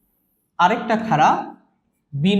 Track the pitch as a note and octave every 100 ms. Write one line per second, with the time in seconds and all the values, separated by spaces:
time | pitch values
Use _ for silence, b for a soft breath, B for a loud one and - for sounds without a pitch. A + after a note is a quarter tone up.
0 | _ _ _ _ _ - F3 A3+ - A3
1 | - D3+ F3 - - - _ _ _ _
2 | _ C#3 E3+ G3+